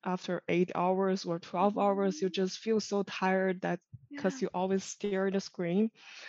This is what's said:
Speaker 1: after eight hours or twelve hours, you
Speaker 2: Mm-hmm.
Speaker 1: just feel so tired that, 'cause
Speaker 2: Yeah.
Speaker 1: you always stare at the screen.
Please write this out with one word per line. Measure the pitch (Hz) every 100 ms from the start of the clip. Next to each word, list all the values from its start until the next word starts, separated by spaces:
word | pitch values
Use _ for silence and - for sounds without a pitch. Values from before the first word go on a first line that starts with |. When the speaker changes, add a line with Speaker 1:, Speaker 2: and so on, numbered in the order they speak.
| 185
Speaker 1:
after | 180 - 175 -
eight | 175 180 -
hours | 180 190 190 190 180
or | 170
twelve | - 175 202 208
hours, | 202 196 196 156
you | 190
Speaker 2:
Mm-hmm. |
Speaker 1:
just | 196 190 -
feel | 220 220
so | - 202
tired | 196 - 190 190 190 185
that, | 175 175 _ - - 285
'cause | 185 -
Speaker 2:
Yeah. |
Speaker 1:
you | 190
always | 180 190 196
stare | - - 202 190 196
at |
the | 196
screen. | - - 170 190 226 _ - -